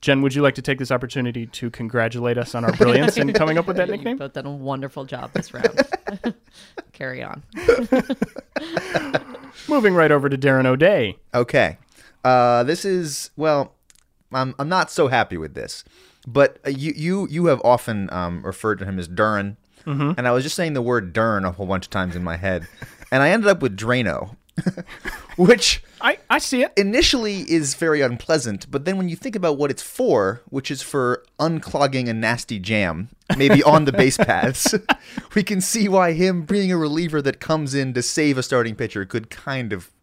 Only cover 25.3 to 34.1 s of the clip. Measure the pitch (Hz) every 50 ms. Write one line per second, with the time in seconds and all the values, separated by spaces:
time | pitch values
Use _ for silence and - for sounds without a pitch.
25.3 | - - 180 170 247 - - - - - - - _ - - 233 302 - - _
26.3 | 233 302 - - - 247 254 - - - 202 196 208 262 339 - - 262 226 214
27.3 | 202 190 170 - 160 170 151 135 139 - - 165 156 151 139 127 120 117 - -
28.3 | 160 156 131 120 101 98 - - - 143 139 170 190 190 185 180 165 170 - 262
29.3 | 214 214 180 165 151 139 147 143 131 - - - - - 254 247 165 117 101 95
30.3 | 104 117 _ - - 135 131 - 147 131 - - - 143 127 123 127 - - _
31.3 | _ _ 143 160 165 156 - - - 156 143 139 135 131 123 120 117 113 113 110
32.3 | 120 120 - - 117 104 92 95 110 107 98 90 80 78 98 117 - _ _ _
33.3 | - 131 139 139 - 143 143 143 151 156 151 139 131 - 127 135